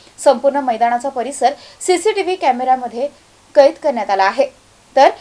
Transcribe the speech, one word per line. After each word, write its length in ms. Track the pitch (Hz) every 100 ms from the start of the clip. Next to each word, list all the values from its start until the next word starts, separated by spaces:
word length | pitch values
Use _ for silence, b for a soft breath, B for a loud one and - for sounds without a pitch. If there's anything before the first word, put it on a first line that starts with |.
| b -
संपूर्ण 420 | 294 240 277 277
मैदानाचा 480 | 262 226 233 240 269
परिसर 440 | 262 233 285 247 285 B B
सीसीटीव्ही 560 | - 359 427 415 339 370
कॅमेऱ्यामध्ये 720 | 302 240 254 254 247 226 285 b b _ _
कैद 200 | 302 277 320
करण्यात 280 | 302 240 202
आला 140 | 196
आहे, 220 | 190 226 269 - _ _ _ -
तर 120 | 302 -